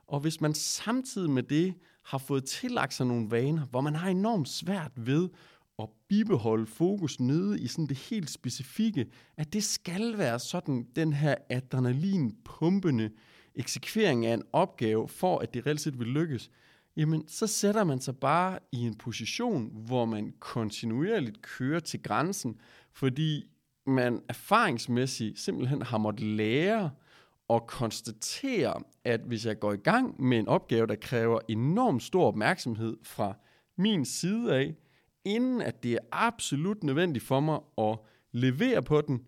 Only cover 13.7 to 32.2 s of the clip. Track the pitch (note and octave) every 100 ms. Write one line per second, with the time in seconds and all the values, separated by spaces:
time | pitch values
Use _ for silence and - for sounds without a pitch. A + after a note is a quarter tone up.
13.7 | - - A3 G3+ A#2+ A2+ A#2 - D3 F#3+
14.7 | - A2+ A2 A2 - F#3 E3+ A#2 A#2+ C#3+
15.7 | D3+ D#3 B2+ A#2 C#3 E3+ B2 - _ _
16.7 | _ _ - D3+ D#3+ D#3+ - G#3+ - G3+
17.7 | G#3+ F#3 C3 C3+ C3 C3+ E3 F#3 F#3 -
18.7 | B2 A#2+ G#2+ - G#2+ A2 - A#3+ F3 G#2+
19.7 | A2 A2+ B2+ A2+ G#2+ G#2+ - - B2 G#2+
20.7 | - A#2 A#2 F3+ A3+ B2 G#2 - - C3
21.7 | E3 - A#2 - G#2 E3 G3+ B2 G#2+ -
22.7 | - _ - C3+ B2+ D#3 D3 - _ _
23.7 | _ - C3 B2 A#2 - B2 - G#3+ G#3+
24.7 | A#2+ - A#2+ C3 - A2 - - - B2+
25.7 | C#3 A2+ A2 G#2+ G#2 G#2+ G#2+ G#2+ C3 F#3
26.7 | A3 E3+ - _ - _ _ - A#2 A#2
27.7 | - A2+ - - G#2 - - C4+ A#3 A#2
28.7 | - - _ B2 A#2 - A2+ A2+ G#2+ G#2+
29.7 | G2+ - A#3 C4 - B2+ A#2+ G#2 F3 -
30.7 | A2+ A2+ G#2+ - A#2+ A2+ A2+ - A2 C3
31.7 | G3 B3+ C3 - F#3